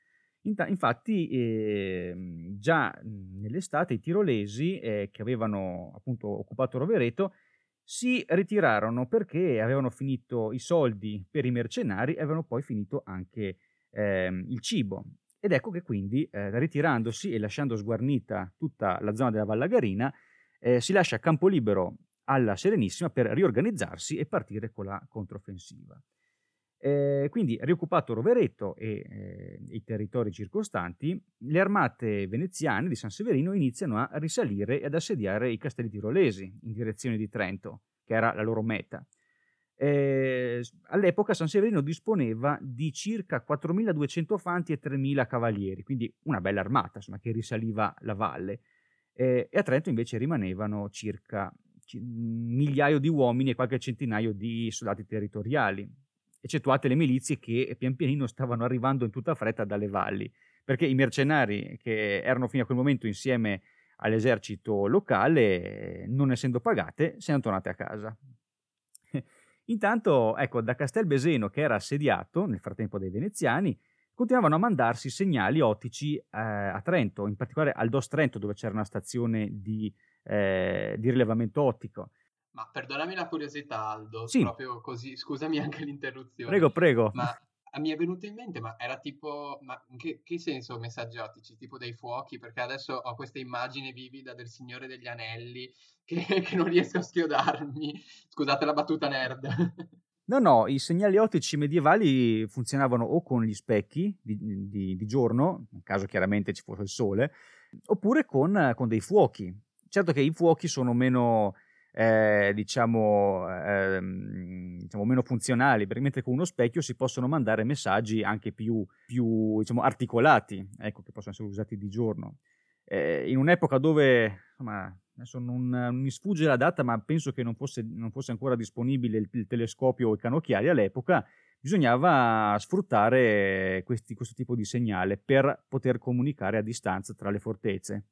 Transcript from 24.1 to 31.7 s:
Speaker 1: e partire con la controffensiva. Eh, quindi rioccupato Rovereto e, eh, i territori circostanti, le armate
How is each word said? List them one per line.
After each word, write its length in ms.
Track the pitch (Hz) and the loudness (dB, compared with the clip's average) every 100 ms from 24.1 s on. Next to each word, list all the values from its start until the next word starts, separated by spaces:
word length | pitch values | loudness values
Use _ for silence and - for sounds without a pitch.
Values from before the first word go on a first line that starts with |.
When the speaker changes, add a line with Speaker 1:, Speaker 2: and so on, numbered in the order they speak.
| 156 | -6
Speaker 1:
e 100 | 151 | -2
partire 440 | 190 - 104 110 | -4 -4 -8 -8
con 160 | - 98 | -8 -8
la 180 | 98 - | -8 -10
controffensiva. 920 | 110 95 101 - 92 - - 90 - _ _ _ _ _ _ _ _ | -10 -10 -12 -14 -18 -18 -20 -20 -20 _ _ _ _ _ _ _ _
Eh, 500 | 139 143 143 139 143 | 0 2 2 2 0
quindi 280 | 240 160 113 | 0 0 0
rioccupato 500 | 139 175 160 170 - | 2 0 2 0 0
Rovereto 640 | 113 165 247 160 - 101 - | 0 2 4 2 0 -8 -6
e, 280 | - 107 - | -6 -8 -8
eh, 500 | 101 95 92 90 95 - | -12 -12 -12 -14 -16 -12
i 120 | 113 | -12
territori 480 | - 107 104 127 107 | -6 -6 -4 -2 -2
circostanti, 880 | 82 98 208 208 92 87 87 147 185 - _ | -4 -6 -4 -4 -4 -6 -4 -4 -4 -8 _
le 220 | 120 165 | 0 2
armate 680 | 196 | 4